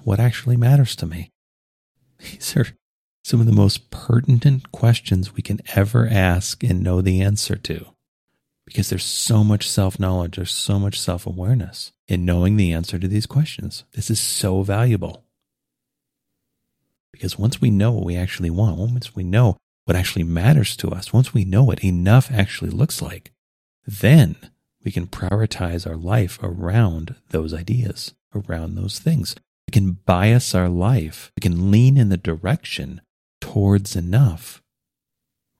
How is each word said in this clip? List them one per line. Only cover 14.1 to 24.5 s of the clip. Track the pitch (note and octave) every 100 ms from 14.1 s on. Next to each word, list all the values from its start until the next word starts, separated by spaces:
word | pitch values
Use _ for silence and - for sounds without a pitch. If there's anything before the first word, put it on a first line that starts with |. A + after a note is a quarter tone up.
| A2
so | - - G2+ F#2+
valuable. | G2 G2+ A#2+ G2+ E2+ - _ _ _ _ _ _ _ _ _ _ _ _ _ _ _ _ _ _ _
Because | _ F#2 -
once | G#2 -
we | B2+
know | G2 A2
what | G#2+
we | F2+
actually | F2 F2+ - F2
want, | F2 A2 E2
once | A2 B2 -
we | G2+
know | F2+ G#2 A#2+ F2 _ _
what | - F2+
actually | F#2 F#2+
matters | E2 E2+ G#2+ D3+ G2+ -
to | G2
us, | F#2 -
once | A#2 C3
we | -
know | F#2 F#2+
what | C3+ -
enough | G2 F2+ F#2 B2+ -
actually | A2+ G2+ - E2+
looks | F2 D3 -
like, | - - - _ _ _ _ _ -
then | G2+ G#2 D#3 F2+ - -